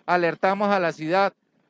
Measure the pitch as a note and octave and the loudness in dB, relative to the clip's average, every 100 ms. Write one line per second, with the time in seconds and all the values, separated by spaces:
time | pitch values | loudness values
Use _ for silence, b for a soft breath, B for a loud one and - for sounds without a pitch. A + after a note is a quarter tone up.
0 | - F3+ E3+ D#3 F#3+ G3 G3+ G3+ E3+ D#3 | -2 0 0 0 0 0 0 0 -2 -4
1 | D#3 F#3 G3 - _ _ _ | -2 0 0 -2 _ _ _